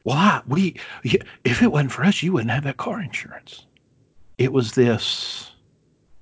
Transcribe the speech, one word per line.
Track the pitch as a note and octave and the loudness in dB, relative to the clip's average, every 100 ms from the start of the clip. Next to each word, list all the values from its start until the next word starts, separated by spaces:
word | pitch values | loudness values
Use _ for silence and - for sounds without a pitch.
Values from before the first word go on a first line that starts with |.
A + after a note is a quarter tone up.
| - | -2
Well, | C#3 | 2
I, | G3+ - - | 4 2 0
we, | D3 F#3+ - - - - | 0 0 -2 -12 -10 0
y-, | F3 - - C3 | 0 -2 -6 -2
if | A#2+ | 2
it | A#3+ | 4
wasn't | D3+ C#3 | 4 0
for | - D#3+ | 2 2
us, | G3+ | 2
you | E3 | 0
wouldn't | F3+ A2 | 0 0
have | A#2+ C#3+ | -2 -4
that | C3+ | -6
car | - A#3 | -6 -6
insurance. | D3+ - - - - - - _ _ _ _ _ - - | -8 -10 -12 -18 -20 -20 -20 _ _ _ _ _ -12 -2
It | C3 | 0
was | C3 A2+ | 2 2
this, | C3 A#2+ A2 - - - - - - _ _ _ _ _ - | 4 4 4 -2 -6 -8 -12 -16 -20 _ _ _ _ _ -20